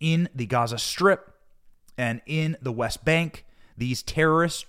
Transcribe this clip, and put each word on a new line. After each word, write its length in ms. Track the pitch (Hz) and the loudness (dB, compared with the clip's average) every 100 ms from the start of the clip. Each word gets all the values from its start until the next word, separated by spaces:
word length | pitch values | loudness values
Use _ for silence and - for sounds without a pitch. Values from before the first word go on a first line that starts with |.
in 300 | 160 165 175 | 0 2 0
the 120 | 127 110 | -4 -2
Gaza 320 | 123 117 117 | 0 0 -2
Strip 560 | - - 190 185 - _ - - - - - - | -6 2 4 4 -2 _ -20 -20 -20 -20 -14 -4
and 240 | 120 117 | -4 -4
in 320 | - 156 156 160 | -4 -2 -2 -2
the 100 | 131 | -6
West 320 | 117 113 - | -2 -4 -2
Bank. 400 | 160 165 165 - - - - - | 2 2 0 -8 -20 -20 -20 -6
These 260 | 123 123 | -4 -4
terrorists 640 | - 160 160 160 170 - | -4 0 4 4 2 -2